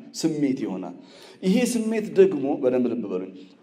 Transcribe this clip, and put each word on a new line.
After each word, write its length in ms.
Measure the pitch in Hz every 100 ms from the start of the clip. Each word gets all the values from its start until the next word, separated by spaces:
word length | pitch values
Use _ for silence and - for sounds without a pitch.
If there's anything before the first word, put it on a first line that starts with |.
| -
ስሜት 460 | - 160 147 139 120
ይሆናል። 360 | 104 92 87 - - - - -
ይሄ 120 | 185 233 247
ስሜት 420 | 233 220 220 185 156
ደግሞ 300 | 190 143 131 -
በደንብ 300 | 127 127 120
ልብ 160 | 113
በሉኝ፣ 280 | 101 92 92 - - -